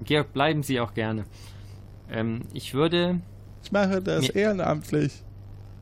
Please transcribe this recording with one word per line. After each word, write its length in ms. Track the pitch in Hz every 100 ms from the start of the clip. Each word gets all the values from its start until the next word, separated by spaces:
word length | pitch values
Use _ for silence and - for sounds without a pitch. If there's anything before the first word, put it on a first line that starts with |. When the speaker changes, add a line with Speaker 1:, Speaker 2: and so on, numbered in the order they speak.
Speaker 1:
Georg, 280 | 113 151 143
bleiben 300 | 135 151 151
Sie 160 | 135 127
auch 140 | 117
gerne. 300 | - 110 110 101 - - - - - - - -
Ähm, 320 | 117 113 113 -
ich 220 | 135 -
würde 460 | 131 165 175 175 180 - - - -
Speaker 2:
Ich 80 | -
mache 300 | 202 190 190
das 200 | 185 160
Speaker 1:
mir 120 | 131
Speaker 2:
ehrenamtlich. 880 | 196 214 196 165 151 - 151 147 - - - - - - -